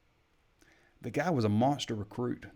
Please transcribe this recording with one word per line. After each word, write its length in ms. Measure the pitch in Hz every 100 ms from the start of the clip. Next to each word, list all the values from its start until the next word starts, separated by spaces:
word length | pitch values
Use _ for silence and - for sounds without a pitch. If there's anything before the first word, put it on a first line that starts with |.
| _ _ _ _ _ _ _ _ _ _
the 100 | 123
guy 200 | 143 160
was 160 | 151 107
a 20 |
monster 460 | 104 127 143 -
recruit. 500 | 113 101 - 123 - -